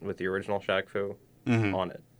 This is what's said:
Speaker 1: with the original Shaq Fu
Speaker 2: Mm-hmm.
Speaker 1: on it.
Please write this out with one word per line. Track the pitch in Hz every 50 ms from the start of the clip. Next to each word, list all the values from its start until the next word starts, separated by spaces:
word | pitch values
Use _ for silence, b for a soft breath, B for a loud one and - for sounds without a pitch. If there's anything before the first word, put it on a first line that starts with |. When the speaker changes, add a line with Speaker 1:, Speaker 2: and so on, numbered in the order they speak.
Speaker 1:
with | 101 101 95 -
the | 90 92
original | 95 98 98 - 101 98
Shaq | - - 95 95 98 -
Fu | - 101 101 98 98 - - - _ - -
Speaker 2:
Mm-hmm. | 123 120 113 110 101 95
Speaker 1:
on | 95 92 85
it. | - - - _ _